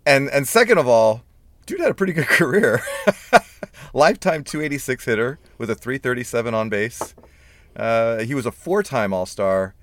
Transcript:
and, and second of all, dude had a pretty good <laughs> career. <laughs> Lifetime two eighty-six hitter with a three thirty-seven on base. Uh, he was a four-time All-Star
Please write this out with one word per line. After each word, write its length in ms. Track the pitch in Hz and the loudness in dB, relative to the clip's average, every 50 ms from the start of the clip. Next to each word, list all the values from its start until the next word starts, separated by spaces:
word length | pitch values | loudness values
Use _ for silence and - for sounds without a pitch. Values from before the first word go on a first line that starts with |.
| _ | _
and, 240 | 147 139 139 139 139 | 2 2 2 2 0
and 180 | 131 139 139 | -2 -2 -2
second 320 | - - 226 240 226 233 180 | 0 2 2 4 4 4 4
of 80 | 143 | 4
all, 360 | 123 120 113 110 110 107 120 - _ _ _ _ _ _ _ _ | 6 6 6 6 4 2 0 -4 _ _ _ _ _ _ _ _
dude 140 | - 330 392 | -10 -6 -2
had 100 | 339 302 | -2 -2
a 40 | - | 0
pretty 180 | - 196 185 165 | 0 -2 -2 0
good 140 | 165 139 | -2 0
<laughs> 20 | - | 2
career. 540 | - - 175 135 139 202 220 127 107 117 - | 2 2 2 2 2 2 2 2 2 0 -2
<laughs> 1040 | - 554 554 554 508 - - - - - 240 - - - - - - - - - - - | -6 -10 -4 -2 -2 -2 -2 0 4 4 4 4 2 -4 -16 -18 -16 -16 -18 -18 -6 0
Lifetime 520 | 127 147 170 220 - - 196 160 156 139 | 2 4 4 2 0 -2 -2 -2 -2 -4
two 160 | - - 151 | -8 -8 -6
eighty-six 440 | 151 151 143 139 - - 127 123 - | -6 -4 -6 -6 -6 -6 -6 -4 -4
hitter 360 | - 117 107 113 127 147 - _ _ _ - | -2 -2 0 -2 -2 -4 -8 _ _ _ -10
with 100 | 120 110 | -6 -6
a 60 | 113 | -6
three 240 | - - 120 131 135 | -6 -6 -6 -8 -6
thirty-seven 560 | - 143 127 120 123 - - 117 113 120 113 | -4 -4 -4 -4 -6 -6 -4 -4 -4 -2 -2
on 140 | 110 110 110 | -4 -4 -2
base. 460 | 104 101 107 120 - - - - - - - - _ _ _ - _ _ _ _ - | -4 -4 -4 -4 -6 -10 -14 -14 -14 -18 -20 -20 _ _ _ -20 _ _ _ _ -12
Uh, 440 | - 110 113 113 113 113 117 117 110 | -6 -4 0 0 0 0 0 -2 -2
he 160 | 113 117 143 | -4 -4 -4
was 120 | 139 117 | -4 -4
a 60 | 120 - | -6 -8
four-time 600 | - - 165 185 208 202 - - 127 107 101 98 | -8 -6 -4 -2 -2 -2 -2 -2 -2 -2 -2 -2
All-Star 600 | 92 92 92 - - 101 95 95 95 95 92 - _ | -4 -4 -6 -6 -4 -2 0 0 0 -2 -4 -8 _